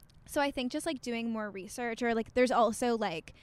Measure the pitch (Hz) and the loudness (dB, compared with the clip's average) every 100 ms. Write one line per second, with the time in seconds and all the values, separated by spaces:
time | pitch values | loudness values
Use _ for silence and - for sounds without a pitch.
0 | - - - 302 285 277 247 302 339 269 | -20 -20 -4 0 0 0 -2 -2 -4 -4
1 | 240 233 233 220 208 190 185 - 240 226 | -4 -4 -2 -4 -6 -8 -10 -6 -4 -2
2 | 233 226 220 247 247 226 220 214 247 226 | 0 0 2 4 4 6 4 4 0 2
3 | 202 160 - - | 0 -4 -10 -18